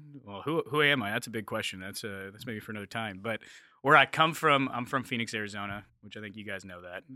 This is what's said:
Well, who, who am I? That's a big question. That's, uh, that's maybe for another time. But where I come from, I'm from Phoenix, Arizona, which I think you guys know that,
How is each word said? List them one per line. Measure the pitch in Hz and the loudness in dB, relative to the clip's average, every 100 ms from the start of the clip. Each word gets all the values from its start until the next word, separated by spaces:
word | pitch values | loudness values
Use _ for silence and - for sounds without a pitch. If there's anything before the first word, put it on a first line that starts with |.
| 147 143 107 | -16 -18 -12
Well, | 98 | -8
who, | 139 165 - | -2 -2 0
who | 147 | 4
am | 147 143 | 6 4
I? | 101 | 2
That's | 113 120 | -2 -4
a | |
big | 113 104 | -8 -4
question. | 110 101 95 | -4 -4 -6
That's, | 95 98 | -10 -8
uh, | 110 98 95 | -8 -8 -12
that's | 104 - | -12 -8
maybe | 107 | -8
for | - | -8
another | 107 101 | -10 -6
time. | 120 110 92 | -6 -6 -6
But | 110 110 - - - _ | -4 -6 -8 -20 -20 _
where | 131 151 | 8 8
I | 135 | 8
come | 151 160 | 6 4
from, | 156 156 139 135 | 4 4 4 4
I'm | 120 120 | -4 -2
from | 135 | -4
Phoenix, | 113 120 117 110 | -2 -4 -4 -4
Arizona, | 104 101 101 101 - _ | -6 -6 -6 -8 -12 _
which | 104 107 | -18 -14
I | |
think | 107 101 | -14 -12
you | |
guys | 104 98 95 | -10 -10 -10
know | 90 | -14
that, | 87 92 - | -12 -14 -14